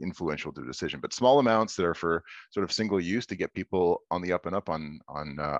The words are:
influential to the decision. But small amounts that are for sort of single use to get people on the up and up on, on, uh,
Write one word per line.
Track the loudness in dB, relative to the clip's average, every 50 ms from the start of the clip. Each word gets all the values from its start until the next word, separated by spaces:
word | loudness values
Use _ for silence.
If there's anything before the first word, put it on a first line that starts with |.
influential | -8 -8 -6 -4 -4 -4 -2 -4 -4 -8 -8
to | -10
the | -10
decision. | -10 -8 -6 -6 -6 -6 -6
But | -8 -8 -4
small | 2 6 6 6 8
amounts | 6 6 4 4 2 2 0
that | 0 0
are | 0 0
for | 0 0 0 0 0 -2 -6 -18 -20 -18 _
sort | -4 -4 -4
of | -2 0
single | -2 0 0 0 0
use | 0 0 -2 -2 -2
to | -4 -4
get | -4 -4 -4 -4
people | -6 -6 -2 2 4 4 4 4 2 0 -4 -4
on | -2 0
the | 0 -2
up | 0 -2
and | -2 -4
up | -4 -2 -2
on, | -4 -4 -4 -8 -10 -14 -14 -12
on, | -10 -8 -8 -8 -6 -4
uh, | -4 -2 -2 -2